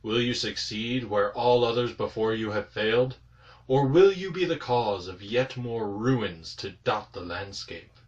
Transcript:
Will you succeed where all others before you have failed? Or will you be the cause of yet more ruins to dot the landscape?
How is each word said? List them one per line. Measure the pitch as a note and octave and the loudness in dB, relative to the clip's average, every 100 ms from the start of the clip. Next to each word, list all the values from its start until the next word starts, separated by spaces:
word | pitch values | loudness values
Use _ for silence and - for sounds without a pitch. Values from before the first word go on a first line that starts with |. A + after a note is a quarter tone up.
Will | A2 A#2 | 0 0
you | A#2+ | 0
succeed | A#2+ G#2+ - - G#2+ A2+ B2+ | -2 -4 -6 -8 -6 -4 -4
where | A2 G#2 G2+ | -2 0 0
all | B2 A#2+ B2 | 0 4 4
others | A#2+ A#2 A#2+ | 4 2 -2
before | G#2+ G#2+ - A2 | -4 -6 0 -2
you | A2 A2 | 0 -2
have | G#2 | -4
failed? | G2+ - G#2+ A#2 C3 - - _ - - - | -4 -2 0 2 2 -2 -18 _ -20 -20 0
Or | C3 | 2
will | C#3 D3+ G3 | 4 8 8
you | F#3 F#3+ | 6 -6
be | F3 E3+ | -2 -2
the | D#3+ | -2
cause | - A#2+ A2+ F#2+ F2+ | 0 0 2 -2 -6
of | F#2 | -12
yet | G2+ A#2 C3 B2+ | -2 0 0 -4
more | B2 A2+ G#2 | -6 -4 -4
ruins | G2+ A#2+ C3 G2+ E2 E2 | -2 2 2 0 -6 -14
to | - G2 F#2 | -12 -12 -6
dot | - G#2+ - | -2 -2 -6
the | G2 | -12
landscape? | F2 F2 G2 F#2+ - E2+ - _ | -10 -8 -10 -12 -14 -16 -18 _